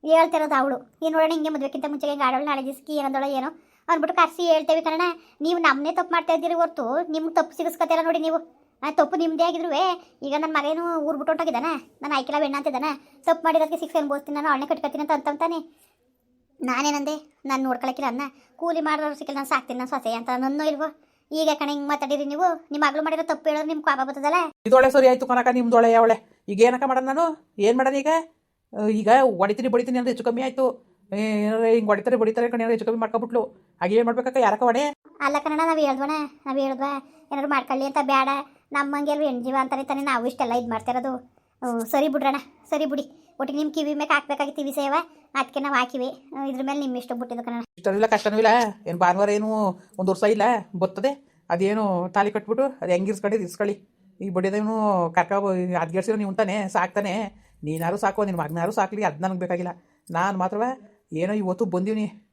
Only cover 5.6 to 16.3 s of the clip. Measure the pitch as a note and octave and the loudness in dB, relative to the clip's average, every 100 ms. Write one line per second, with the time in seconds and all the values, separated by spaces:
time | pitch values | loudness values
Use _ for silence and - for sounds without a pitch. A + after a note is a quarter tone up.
5.6 | D#4+ C#4 D4 E4 F4+ E4+ E4 E4 E4+ E4+ | 2 2 0 -2 0 -2 0 0 0 0
6.6 | E4+ E4 A#3 C#4 F4 D#4+ D#4+ E4 D#4+ - | 0 -2 -4 -2 -2 -4 -2 0 -2 -2
7.6 | E4+ E4 E4 E4 E4 E4 D#4+ D#4+ E4 _ | -6 -2 0 0 2 0 0 -2 -4 _
8.6 | _ _ C#4+ D4+ D4 E4+ E4 D#4+ E4+ F4 | _ _ -6 0 0 2 -2 2 0 0
9.6 | E4 C#4 F#4 F4 - _ C#4 D4 D#4 D#4 | -2 0 0 -2 -8 _ -6 -4 -2 -2
10.6 | C#4+ D#4+ E4+ E4 D4 D#4 D4 D#4+ E4 A#3+ | -2 -4 -2 -2 -2 -4 -2 -2 0 -2
11.6 | D#4 D4 - _ C#4+ C#4+ B3+ D4 D4 C#4 | -2 -6 -8 _ -4 -4 -2 -2 -2 -2
12.6 | C#4+ C4 D4+ C#4+ - _ - E4 E4 D#4+ | -4 -2 -4 -6 -12 _ -2 0 2 2
13.6 | D#4 E4 E4 E4 D4 C#4+ C#4 D4 D4+ C4+ | 0 -2 -2 -2 -2 -4 -6 -4 0 0
14.6 | D4 D#4+ D4 C#4+ D4 D4+ D4+ D4 E4 E4 | 0 -4 -4 -6 -2 -2 -2 -2 -2 -4
15.6 | D#4+ _ _ _ _ _ _ | -10 _ _ _ _ _ _